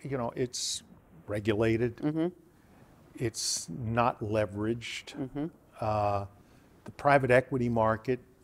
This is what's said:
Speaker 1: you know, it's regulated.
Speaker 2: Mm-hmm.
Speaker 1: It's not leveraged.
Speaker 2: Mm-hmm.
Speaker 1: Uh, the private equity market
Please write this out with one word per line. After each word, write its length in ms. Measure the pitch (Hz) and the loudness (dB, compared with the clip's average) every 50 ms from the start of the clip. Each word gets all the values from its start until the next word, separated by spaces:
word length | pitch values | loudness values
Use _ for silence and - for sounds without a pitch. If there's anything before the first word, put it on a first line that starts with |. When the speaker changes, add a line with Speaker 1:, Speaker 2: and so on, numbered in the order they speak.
| - | -10
Speaker 1:
you 160 | 143 135 131 | -6 -6 -4
know, 140 | 117 117 - | -4 -4 -4
it's 480 | - 131 123 - - - - - - - - - - - - - - - - | -4 -4 -4 -4 -6 -6 -6 -6 -8 -10 -16 -20 -20 -20 -20 -20 -18 -10 -8
regulated. 680 | 104 107 104 113 107 101 113 113 113 110 120 120 110 - | -6 -4 0 0 2 4 4 4 4 2 2 0 -2 -2
Speaker 2:
Mm-hmm. 280 | - 151 151 160 160 180 175 - - - _ _ _ - - - - - - - - - - | -4 -2 0 0 -2 -2 -2 -6 -20 -20 _ _ _ -20 -20 -20 -20 -20 -20 -20 -20 -18 -10
Speaker 1:
It's 540 | - 127 117 - - - - - - - - | -6 -4 -4 -4 -4 -4 -4 -4 -4 -6 -8
not 500 | 165 139 123 110 113 117 117 123 - - | -8 -6 -4 -2 2 2 2 2 2 -2
leveraged. 960 | 117 104 107 110 107 98 95 101 104 110 120 120 113 - - - - - - | -4 0 0 0 0 0 -2 -4 -2 -2 -2 -4 -6 -12 -12 -12 -14 -12 -8
Speaker 2:
Mm-hmm. 300 | - 139 127 - 143 147 170 - - _ _ - - | -8 -8 -6 -6 -6 -6 -6 -8 -12 _ _ -10 -6
Speaker 1:
Uh, 440 | 113 110 107 107 104 104 101 101 101 98 - - - _ - - - - - - - | -4 -2 0 0 0 0 0 -2 -4 -6 -12 -20 -20 _ -20 -20 -20 -20 -20 -20 -20
the 60 | - - | -20 -10
private 380 | - - 143 139 143 131 127 | -2 2 4 4 6 6 6
equity 380 | 123 127 131 - 143 127 120 120 | 6 6 4 4 -2 -2 0 0
market 500 | 117 117 110 110 110 110 - - 127 123 - - - _ | 2 4 4 4 2 0 0 -4 -4 -4 -4 -14 -20 _